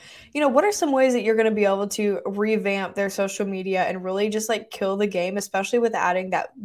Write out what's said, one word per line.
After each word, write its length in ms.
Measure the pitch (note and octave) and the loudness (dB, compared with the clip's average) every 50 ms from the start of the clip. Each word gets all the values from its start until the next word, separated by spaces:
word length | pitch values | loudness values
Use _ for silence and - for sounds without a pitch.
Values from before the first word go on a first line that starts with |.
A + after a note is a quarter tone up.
| - - - - - - _ | -20 -20 -20 -20 -20 -10 _
you 60 | D4 | 0
know, 80 | D4+ C#4 | 0 4
what 160 | A#3 C#4 F4+ | 4 4 4
are 80 | G#4 | 2
some 200 | G#4 - F4 D4 | 0 0 0 2
ways 220 | C4+ C4 C4 C4 B3 | 4 4 4 4 4
that 100 | A#3+ G3+ | 2 2
you're 120 | A3 A3+ | 2 2
gonna 160 | A3 A3 A3 | 4 4 2
be 140 | G#3+ G#3 G3+ | 4 4 2
able 220 | G3 G3 G3 G3+ G3 | 2 2 2 -2 -4
to 340 | - - G#3 G#3 G3 - - | -2 -2 0 0 0 0 -4
revamp 720 | F#3+ G3 G3+ G#3 A3 A3 G#3+ F#3+ G3+ G3 G3 F#3+ - - | -4 -2 0 0 2 2 0 0 0 -2 -2 -2 -4 -2
their 140 | G3+ G3 G3 | -2 -2 -2
social 360 | G3 - G3 G3 G3 - G#3 | 0 -2 -2 -2 -2 -4 -4
media 380 | G3 G3 F#3+ F#3 F#3+ F#3+ F#3 F3 | -4 -4 -4 -4 -2 0 0 0
and 200 | - F3+ F#3 F3+ | 0 -2 -4 -4
really 260 | F#3 F#3 G3 G#3 A3 | -4 -2 0 0 0
just, 180 | G#3 G#3+ A3 - | 0 -2 -2 -2
like, 220 | A3+ G#3 A#3 - | -2 -4 -4 -10
kill 280 | - - G3+ F#3+ G3 G3 | -6 -4 -2 -2 0 0
the 100 | G#3+ G#3 | 0 0
game, 300 | G3+ F3+ F3 F#3 G3 G3+ | 0 -2 -2 -2 -4 -4
especially 420 | G3 - - F#3+ G3 - - A#3+ | -6 -4 -4 -4 -2 0 0 0
with 160 | A#3 A3+ - | 2 0 0
adding 340 | - F#3 F3+ F3+ F#3 F#3 F#3 | 0 0 2 0 0 -2 -2
that 200 | F3+ D#3+ - - - C4 G#3 | -2 -2 -4 -4 -10 -12 -12